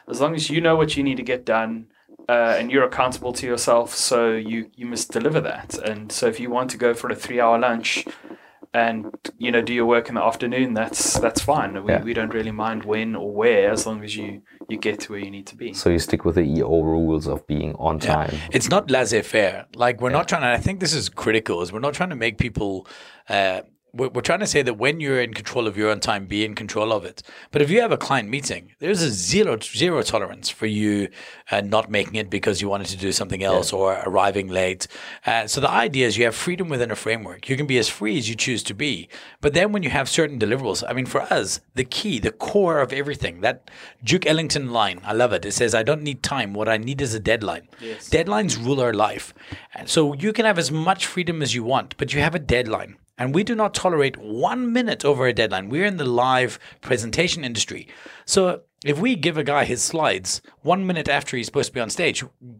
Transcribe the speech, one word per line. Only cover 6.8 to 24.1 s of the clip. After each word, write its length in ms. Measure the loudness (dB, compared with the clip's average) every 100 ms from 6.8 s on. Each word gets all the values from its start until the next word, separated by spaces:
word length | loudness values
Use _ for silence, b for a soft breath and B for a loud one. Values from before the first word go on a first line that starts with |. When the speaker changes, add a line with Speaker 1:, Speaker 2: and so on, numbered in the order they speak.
| 0
Speaker 1:
for 160 | 0 -4
a 40 |
three-hour 440 | -6 -4 2 4 6
lunch 440 | 4 0 -2 -4 -4 B B B B B -4
and, 320 | 2 2 0 -6 -12 -14 -8
you 120 | 0
know, 100 | 2
do 100 | 2
your 140 | 2 4
work 220 | 4 2
in 80 | 0
the 60 |
afternoon, 520 | 0 0 -2 0 0
that's, 440 | 0 -2 -2 -2 2
that's 200 | 0 0
fine. 420 | 0 2 0 -4
We, 80 | 0
Speaker 2:
Yeah. 100 | 0
Speaker 1:
we 100 | 0
don't 220 | -2 -2
really 160 | -2 -4
mind 340 | -4 -4 -4
when 300 | -2 -2 -2 -4
or 160 | -4
where, 380 | 2 4 6 6
as 160 | 4 -2
long 180 | -6
as 120 | -8 -8
you, 260 | -8 -12 -16 B -10
you 80 | -6
get 240 | -4 -4
to 120 | -6
where 80 | -10
you 100 | -10
need 160 | -12 -16
to 100 | -12
be. 160 | -10
Speaker 2:
So 160 | -2 2
you 100 | 2
stick 260 | 2 0
with 100 | 2
the 80 | 2
E 200 | 2 2
O 200 | 2 2
rules 440 | 4 2 2 0 0
of 200 | -4 -4
being 280 | -4 -4 -2
on 220 | -2 0
Speaker 3:
Yeah. 140 | 2 0 0
Speaker 2:
time. 80 | -4 -2
Speaker 3:
It's 180 | -2 2
not 220 | 2 2
laissez-faire. 760 | 2 2 2 2 2 2 0 -8
Like, 260 | 0 2 2
we're 100 | 0
Speaker 2:
Yeah. 60 | 0
Speaker 3:
not 100 | 2
trying 140 | 0
to, 60 | 2
I 100 | 2
think 220 | 0 -2
this 140 | -2
is 140 | 0 -2
critical, 540 | -2 2 2 2 -2
is 100 | -2
we're 60 | -4
not 140 | -4
trying 160 | -2 -4
to 60 | -2
make 200 | -2 0
people, 480 | -2 -2 -4 -4 -10 B B B B
uh, 300 | 2 2 0 -6 _ _
we're, 160 | -4 -4